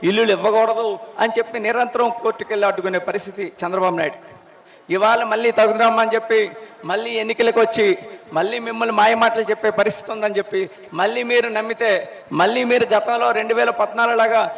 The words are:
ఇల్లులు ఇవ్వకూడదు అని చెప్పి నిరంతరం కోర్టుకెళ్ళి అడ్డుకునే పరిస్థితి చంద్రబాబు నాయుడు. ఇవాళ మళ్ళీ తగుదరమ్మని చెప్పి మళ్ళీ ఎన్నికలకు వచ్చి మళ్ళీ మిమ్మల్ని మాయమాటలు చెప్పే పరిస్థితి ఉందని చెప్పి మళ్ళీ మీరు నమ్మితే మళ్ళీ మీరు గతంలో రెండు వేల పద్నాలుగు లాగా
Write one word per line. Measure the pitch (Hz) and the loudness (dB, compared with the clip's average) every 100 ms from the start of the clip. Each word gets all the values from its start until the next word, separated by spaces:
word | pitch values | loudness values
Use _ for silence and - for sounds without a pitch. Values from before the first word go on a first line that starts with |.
| 170 | 0
ఇల్లులు | 208 226 190 | 2 2 2
ఇవ్వకూడదు | 196 220 220 226 226 196 - - | 2 2 2 0 -2 -4 -10 -2
అని | 226 220 | -2 0
చెప్పి | 226 240 214 | -4 -4 -2
నిరంతరం | 240 247 247 233 233 | 0 -2 0 -2 0
కోర్టుకెళ్ళి | 220 220 202 214 202 | -4 -4 -4 0 0
అడ్డుకునే | 190 185 180 180 | 0 -2 -4 -4
పరిస్థితి | 202 202 190 185 - | -6 -8 -10 -10 -8
చంద్రబాబు | 175 185 185 170 | -4 0 0 0
నాయుడు. | 156 - - - - - - - _ | -4 -6 -20 -20 -20 -20 -20 -20 _
ఇవాళ | 185 214 233 233 | 2 4 2 0
మళ్ళీ | 220 233 226 | 0 0 4
తగుదరమ్మని | 220 220 226 226 226 | 2 4 2 4 0
చెప్పి | 226 226 220 202 - - - 165 | 0 0 0 0 -6 -20 -18 -6
మళ్ళీ | 190 233 226 | -6 -4 -6
ఎన్నికలకు | 220 226 233 226 | -4 0 2 4
వచ్చి | 226 226 208 185 - - - 156 | 2 4 2 2 -4 -18 -6 -4
మళ్ళీ | 185 240 233 | -2 -4 -8
మిమ్మల్ని | 226 226 214 | -4 -2 2
మాయమాటలు | 208 226 226 226 220 | 4 4 2 0 -2
చెప్పే | 214 233 202 | 0 0 0
పరిస్థితి | 208 - - | 0 -2 -10
ఉందని | 220 214 202 | -4 -2 -2
చెప్పి | 196 190 190 - - 160 | -2 -4 -6 -10 -14 -2
మళ్ళీ | 196 240 240 | -2 -2 0
మీరు | 240 233 214 | 0 0 -2
నమ్మితే | 220 226 233 190 - - - 147 | -4 -2 0 0 -2 -14 -8 0
మళ్ళీ | 185 240 247 | 2 2 2
మీరు | 240 233 | 2 4
గతంలో | 214 214 240 240 220 | 2 2 0 0 0
రెండు | 220 226 | 0 0
వేల | 240 233 | 0 0
పద్నాలుగు | 208 214 233 233 | -2 0 0 2
లాగా | 226 226 185 | 2 2 0